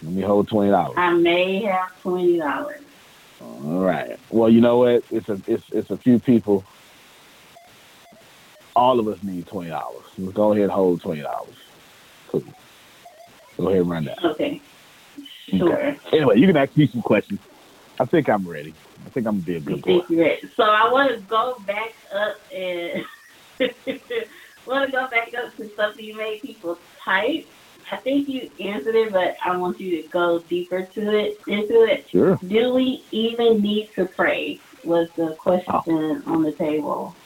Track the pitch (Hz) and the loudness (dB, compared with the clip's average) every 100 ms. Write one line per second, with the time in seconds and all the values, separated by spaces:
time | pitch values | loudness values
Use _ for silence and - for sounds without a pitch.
0 | 78 92 95 104 101 110 101 95 82 - | -6 -4 0 2 2 0 2 2 2 -2
1 | 180 170 170 175 180 190 220 185 185 - | 0 2 2 2 0 -2 -2 -4 -4 -10
2 | 196 180 175 170 147 135 294 - - - | -6 0 2 2 0 -4 -8 -12 -20 -20
3 | - - - - 62 58 71 87 95 78 | -20 -20 -20 -20 -18 -12 -6 0 0 0
4 | 64 - - 110 113 113 120 120 123 120 | -4 -12 -2 2 6 8 8 6 4 4
5 | - 113 98 101 95 113 - - 98 95 | 0 -6 -4 -8 -4 -4 -2 -6 -4 -4
6 | - 120 - 117 104 101 95 - - - | 2 2 4 2 4 -2 -2 -20 -20 -20
7 | - - - - - 719 698 - - - | -20 -20 -20 -20 -20 -20 -20 -20 -20 -20
8 | 784 - - - - - - - 123 127 | -20 -20 -20 -20 -20 -20 -6 0 4 4
9 | 107 92 98 90 85 101 85 76 60 60 | 0 -4 -6 -8 -8 -10 -8 -8 -10 -14
10 | - - 95 95 107 107 101 92 95 85 | -18 -12 -8 0 2 4 2 2 2 2
11 | 98 78 69 55 53 - - - - - | -2 -8 -6 -8 -10 -20 -20 -20 -20 -20
12 | - - - - - - - - - - | -20 -20 -6 -6 -6 -20 -20 -20 -20 -20
13 | - - - - - - 92 95 87 85 | -20 -20 -20 -20 -20 -4 0 2 2 -2
14 | 73 - - 151 - - - - - - | -6 -4 -4 -2 -4 -6 -14 -20 -20 -20
15 | - - - - - 190 175 - 277 285 | -20 -20 -20 -20 -4 0 2 2 -2 -6
16 | - 151 143 104 196 156 135 - 147 123 | 0 2 4 6 6 6 2 4 2 2
17 | - 110 - 101 - - - - - - | 2 2 2 -10 -12 -20 -20 -20 -20 -6
18 | 127 170 135 107 90 80 73 82 - - | 0 2 2 0 -2 -10 -12 -18 -20 -20
19 | - - 113 104 85 85 73 73 - 180 | -10 -4 -2 -2 -2 -6 -4 -6 2 0
20 | 175 165 160 - - - 220 214 226 254 | 2 2 2 0 -8 0 2 4 4 4
21 | 277 226 190 220 254 - 196 208 226 - | 2 -2 -4 -2 -2 -4 -6 -6 -6 -10
22 | - 202 208 196 - 185 185 175 170 - | -10 -4 -4 -6 -12 -10 -6 -6 -6 -8
23 | - - - - - - 262 - - - | -10 -16 -20 -20 -20 -4 -4 -4 -10 -10
24 | - 240 214 - - - - 262 269 254 | -8 -8 -8 -16 -20 -20 -6 -2 -2 -2
25 | 254 233 233 240 233 - 208 - 208 208 | -2 -4 -4 -8 -10 -10 -16 -4 -4 -4
26 | 214 214 220 214 - 214 170 170 - - | -14 -10 -8 -8 -12 -12 -10 -10 -12 -16
27 | - 190 226 320 - - - - - 196 | -4 -2 -2 -4 -8 -20 -20 -20 -12 -8
28 | 254 277 277 262 170 - 190 208 220 226 | -2 -2 -2 -6 -10 -10 -8 -6 -2 0
29 | 220 190 180 - 180 180 180 - 190 165 | 2 0 0 -2 -4 -2 -2 -4 -4 -6
30 | 156 180 175 170 170 175 175 185 190 - | -4 -2 0 0 -2 -6 -4 -6 -6 -6
31 | 208 214 208 - - 208 214 226 220 - | 0 0 0 -6 -6 -4 2 4 4 2
32 | - - 143 190 180 214 247 254 262 254 | 0 2 4 2 0 0 2 2 0 -2
33 | - 220 226 233 233 220 202 208 214 - | -6 -4 -2 2 4 4 2 0 -4 -4
34 | 185 - 170 - 151 - - - - 170 | -4 0 -2 0 -4 -10 -14 -16 0 0
35 | 170 - 165 156 - 180 - 165 - 160 | 0 -2 -4 -2 0 0 0 -4 0 -2
36 | 156 143 139 160 156 147 156 151 143 - | 0 -4 -2 0 0 -2 -2 -2 -4 -6
37 | - - | -8 -14